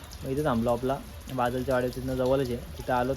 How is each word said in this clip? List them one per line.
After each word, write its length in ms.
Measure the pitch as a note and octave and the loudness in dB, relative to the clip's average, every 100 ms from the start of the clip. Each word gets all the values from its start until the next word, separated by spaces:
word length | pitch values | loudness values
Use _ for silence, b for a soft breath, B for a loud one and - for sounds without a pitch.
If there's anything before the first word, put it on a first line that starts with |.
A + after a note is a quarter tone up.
| - - | -16 -10
मग 60 | C#3 | -6
इथं 160 | C3+ D3+ | 0 2
थांबलो, 260 | A#2 A#2 | 2 4
आपला 260 | A#2+ B2+ C#3 - - - C3 | 2 2 -2 -4 -14 -6 0
बादलच्या 400 | A#2+ B2+ C3 B2+ | 0 0 2 2
वाड्या 140 | B2 B2 | 2 -2
तिथनं 200 | C3 B2+ | -2 2
जवळच 320 | B2+ C3+ B2+ | 4 4 2
आहे, 100 | A#2+ | -2
तिथं 360 | - - A#2+ | -6 -8 0
आलो, 200 | B2 B2 | 2 2